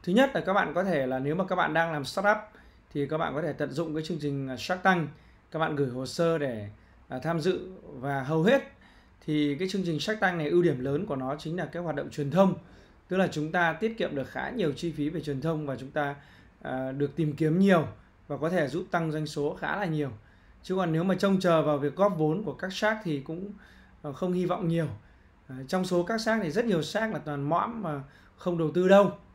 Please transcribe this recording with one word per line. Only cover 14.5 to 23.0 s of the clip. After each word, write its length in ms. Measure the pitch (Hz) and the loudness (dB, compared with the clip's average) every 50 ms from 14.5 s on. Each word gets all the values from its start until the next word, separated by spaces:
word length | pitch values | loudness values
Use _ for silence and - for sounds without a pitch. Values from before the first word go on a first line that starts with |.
| - 247 190 151 | -2 0 0 0
chi 200 | 135 - - 170 | 0 -2 -4 -6
phí 180 | 151 151 147 151 | -4 -2 -4 -2
về 120 | 170 165 | -2 -4
truyền 200 | 143 147 143 135 | -6 -4 -6 -2
thông 240 | 127 160 165 156 151 | -2 -2 -2 -2 -2
và 100 | 139 131 | -4 -6
chúng 160 | 120 135 135 | -6 -8 -6
ta, 240 | - 156 147 143 139 147 - - - - - - - _ | -4 -2 -2 -2 -4 -8 -14 -20 -20 -20 -20 -20 -20 _
à, 300 | - - 131 127 131 131 | -8 -6 -4 -4 -4 -4
được 240 | 131 139 143 139 - | -2 -2 -2 -2 0
tìm 200 | - 160 151 139 | -2 -2 -2 0
kiếm 240 | - 160 156 156 180 | 0 2 2 4 6
nhiều 280 | 196 196 190 165 147 104 - - - - _ _ - | 6 6 6 6 4 0 -6 -14 -20 -20 _ _ -10
và 100 | - 147 | -10 -6
có 120 | 127 143 165 | -4 -2 0
thể 180 | 180 180 151 | 0 0 0
giúp 180 | 131 127 180 185 - | 0 -2 -6 -6 -2
tăng 200 | - 175 165 160 | -2 -2 0 0
doanh 140 | 151 156 151 | -2 -4 -4
số 320 | 151 - 151 143 147 - - | -4 -4 -2 -2 -4 -4 -4
khá 160 | - 151 151 | -4 -4 -4
là 100 | 190 208 | -2 -2
nhiều. 240 | 170 156 151 147 135 107 - - - - - - - - - - | -2 -2 -2 -2 -4 -6 -12 -18 -20 -20 -20 -20 -20 -20 -20 -6
Chứ 120 | - 185 | -4 -2
còn 180 | 190 185 170 156 | 0 0 2 2
nếu 100 | 160 175 | 2 2
mà 120 | 190 185 | 2 2
trông 240 | 185 - 196 196 185 | 4 4 4 4 4
chờ 220 | 185 180 165 160 | 6 6 6 6
vào 160 | 151 151 151 | 6 4 2
việc 180 | 139 139 147 143 | 2 0 -2 2
góp 220 | - 196 208 190 | 4 2 2 4
vốn 260 | 160 156 151 156 196 220 | 2 2 2 2 0 -2
của 100 | 156 135 | -6 -6
các 200 | - - 190 190 | -6 -8 -8 -4
shark 260 | - - 214 220 220 | 0 0 0 0 0